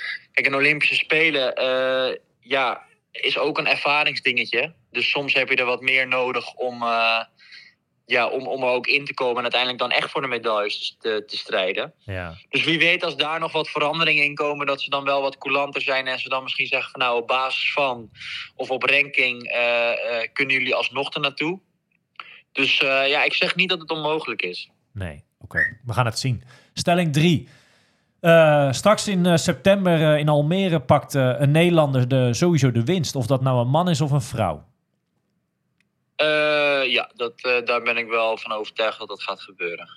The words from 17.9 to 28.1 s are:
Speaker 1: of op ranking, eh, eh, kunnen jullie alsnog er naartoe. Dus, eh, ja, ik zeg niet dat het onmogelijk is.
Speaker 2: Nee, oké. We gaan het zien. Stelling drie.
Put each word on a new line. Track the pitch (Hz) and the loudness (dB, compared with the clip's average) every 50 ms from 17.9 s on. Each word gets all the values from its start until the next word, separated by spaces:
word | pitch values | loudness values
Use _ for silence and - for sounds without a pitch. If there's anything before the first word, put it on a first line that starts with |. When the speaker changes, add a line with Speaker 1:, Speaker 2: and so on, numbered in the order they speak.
| 123 120 110 104 - - - - - - - - _ | -2 -4 -10 -16 -18 -16 -14 -12 -12 -12 -12 -10 _
Speaker 1:
of | - - - | -8 -4 -4
op | 131 120 | -2 0
ranking, | - 131 139 143 143 143 - 139 131 127 123 120 | 2 4 4 4 2 2 0 0 0 0 -2 -6
eh, | 120 - - 120 120 120 120 117 120 117 | -8 -6 -2 0 0 2 2 2 2 0
eh, | 117 - - 113 120 117 113 - | 0 -2 -2 -4 -4 -4 -4 -4
kunnen | - - 143 131 - | -4 -2 0 0 0
jullie | 127 123 127 123 | 0 0 0 -2
alsnog | - 117 117 120 135 139 - - | -2 -2 -4 -4 -6 -6 -6 -4
er | 156 | -4
naartoe. | 143 139 135 - 147 165 185 196 _ _ _ _ _ _ _ _ _ _ _ - - - - - _ _ | -4 -4 -4 -4 -4 -4 -4 -6 _ _ _ _ _ _ _ _ _ _ _ -20 -20 -20 -20 -20 _ _
Dus, | - 135 139 - - - | -4 0 0 2 2 2
eh, | 147 135 135 135 135 139 | 2 2 2 2 2 2
ja, | 147 143 131 | 2 2 0
ik | 143 - | 0 0
zeg | - 180 175 - | 0 0 0 0
niet | 175 185 185 | 0 0 0
dat | 185 175 | 0 -4
het | 160 156 | -4 -6
onmogelijk | 165 156 151 151 156 156 151 127 113 98 | -4 -2 -2 0 -2 -2 -4 -6 -6 -6
is. | - 90 90 - - - _ _ _ _ | -6 -8 -8 -10 -14 -18 _ _ _ _
Speaker 2:
Nee, | - 101 92 85 71 71 - _ _ _ | -10 -8 -8 -8 -10 -12 -18 _ _ _
oké. | - - - - - - - - - | -16 -6 -2 -2 -2 -2 -4 -6 -10
We | 120 | -4
gaan | 104 120 123 | 0 0 0
het | 113 - - | 0 -2 -2
zien. | - 131 120 92 - - - - - _ - | -2 -2 -2 -4 -6 -12 -20 -20 -20 _ -10
Stelling | - - 180 175 180 180 156 | -4 0 2 2 2 2 2
drie. | 135 156 156 180 160 - - - - - _ _ _ _ _ _ _ _ _ _ | 2 4 4 4 4 2 0 -6 -18 -20 _ _ _ _ _ _ _ _ _ _